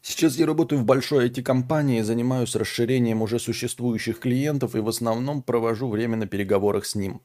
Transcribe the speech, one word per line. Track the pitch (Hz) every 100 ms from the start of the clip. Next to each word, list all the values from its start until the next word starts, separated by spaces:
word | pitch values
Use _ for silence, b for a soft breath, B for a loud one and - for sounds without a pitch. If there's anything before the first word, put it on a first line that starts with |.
Сейчас | - - 165 131
я | 156
работаю | 156 160 147
в | 113
большой | 135 - 147
ай | 123
ти-компании, | 123 120 131 127 156 143 117
занимаюсь | 107 117 120 131 117 110
расширением | 107 - 120 131 120 110
уже | 110 117
существующих | - 110 120 - 120 110 - 107
клиентов | 131 127 147 143 127 123
и |
в | 110
основном | 110 117 113 131 147
провожу | 127 120 113 110 127
время | 107 117 113
на | 104
переговорах | 98 98 101 101 101 -
с |
ним. | 107 98 110